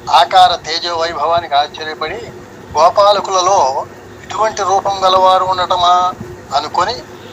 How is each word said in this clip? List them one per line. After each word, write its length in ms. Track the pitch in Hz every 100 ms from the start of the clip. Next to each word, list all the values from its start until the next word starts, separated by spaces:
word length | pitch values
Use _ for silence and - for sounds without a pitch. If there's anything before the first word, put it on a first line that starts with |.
| -
ఆకార 440 | 151 170 190 180 170
తేజో 400 | 151 165 175 165
వైభవానికి 600 | 165 151 156 170 165 143
ఆశ్చర్యపడి, 760 | 151 - 156 151 156 214 - - - - - -
"గోపాలకులలో 1040 | 170 208 202 202 196 190 180 196 135 - - - - -
ఇటువంటి 380 | - - 220 214
రూపం 440 | 190 190 196 196 185
గలవారు 400 | 190 185 185 185
ఉండటమా?" 680 | 185 180 185 175 180 - - - - - -
అనుకొని 460 | 151 - 190 240 - - -